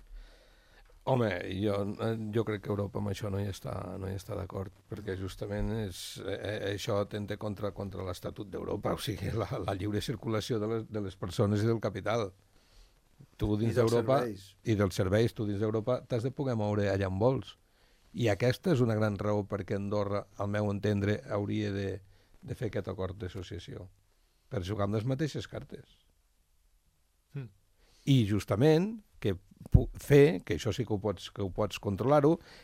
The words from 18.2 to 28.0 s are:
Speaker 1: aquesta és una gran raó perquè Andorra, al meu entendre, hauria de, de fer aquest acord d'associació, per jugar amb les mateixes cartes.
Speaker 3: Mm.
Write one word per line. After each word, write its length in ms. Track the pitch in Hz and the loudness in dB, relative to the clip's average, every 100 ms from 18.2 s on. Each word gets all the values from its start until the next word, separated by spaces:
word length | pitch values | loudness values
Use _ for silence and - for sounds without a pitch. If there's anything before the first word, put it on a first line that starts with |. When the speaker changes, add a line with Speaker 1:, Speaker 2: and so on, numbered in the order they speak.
| 113 | 2
Speaker 1:
aquesta 400 | 98 123 - 190 | 4 2 2 2
és 80 | 139 | 4
una 140 | 120 | 4
gran 220 | 107 107 98 | 4 2 2
raó 240 | 104 104 | 0 0
perquè 300 | 98 101 92 | 0 -4 -2
Andorra, 520 | 101 101 104 101 101 - - | -4 -2 -2 0 -2 -4 -6
al 120 | 101 | -2
meu 220 | 104 104 | 0 0
entendre, 500 | 101 104 101 101 104 - | 0 0 2 2 0 -2
hauria 420 | 104 104 107 104 | -4 -2 -2 -2
de, 160 | 98 98 95 - - _ - | -2 -4 -6 -12 -20 _ -16
de 120 | - | -12
fer 140 | - 117 | -6 -4
aquest 180 | 104 95 | -4 -6
acord 280 | 98 95 98 | -6 -6 -6
d'associació, 720 | 92 95 90 87 - - 95 - _ _ _ _ _ | -10 -10 -10 -12 -12 -14 -16 -20 _ _ _ _ _
per 140 | 101 | -6
jugar 240 | 90 107 101 | -4 -2 0
amb 80 | |
les 100 | 107 | 0
mateixes 440 | 117 135 151 - - | 0 0 -2 -4 -8
cartes. 460 | 110 - - - _ _ _ _ _ _ _ _ _ _ _ _ _ _ | -10 -12 -14 -18 _ _ _ _ _ _ _ _ _ _ _ _ _ _
Speaker 3:
Mm. 140 | 143 120 _ _ _ _ _ | -14 -14 _ _ _ _ _